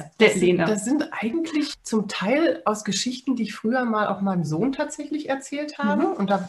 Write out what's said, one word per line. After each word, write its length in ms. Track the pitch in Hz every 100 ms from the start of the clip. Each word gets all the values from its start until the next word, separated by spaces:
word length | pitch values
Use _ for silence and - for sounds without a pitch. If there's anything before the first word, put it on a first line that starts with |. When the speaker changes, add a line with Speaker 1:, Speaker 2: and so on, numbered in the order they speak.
| - -
Speaker 1:
Der 80 | 214
Speaker 2:
das 40 |
sind, 80 | 190
Speaker 1:
Lene. 220 | 180 180 165
Speaker 2:
das 180 | 208
sind 240 | 240 294 -
eigentlich 720 | - 220 339 330 302 277 -
zum 240 | - 220 202
Teil 560 | - 185 285 330 -
aus 200 | - 208
Geschichten, 500 | - - 247 247 -
die 100 | 226
ich 100 | 220
früher 300 | - 220 254
mal 220 | 233 214 208
auch 140 | 196
meinem 240 | 196 180
Sohn 280 | 147 156 254
tatsächlich 560 | 269 294 - 285 302 -
erzählt 500 | 269 - 285 294 -
habe. 240 | 214 202 370
Speaker 1:
Mhm. 40 |
Speaker 2:
Und 180 | 349 196
da, 80 | 196